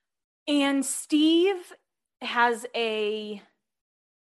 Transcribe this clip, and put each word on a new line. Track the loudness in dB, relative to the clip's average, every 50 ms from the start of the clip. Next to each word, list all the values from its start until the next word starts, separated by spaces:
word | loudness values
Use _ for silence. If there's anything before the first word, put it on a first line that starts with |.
| _ _ _ _ _ _ _ _ _ -2
And | 0 0 2 2 0 -2 -2
Steve | -4 -6 -8 -4 0 2 4 4 4 4 4 4 2 0 -2 -6 -16 -20 -20 _ _ _ _ _ _ _ -14
has | -10 -4 0 2 2 2 2 -2 -6 -8 -6
a, | -4 -4 -2 -2 -2 -4 -4 -4 -6 -8 -10 -12 -12 -16 _ _ _ _ _ _ _ _ _ _ _ _ _ _ _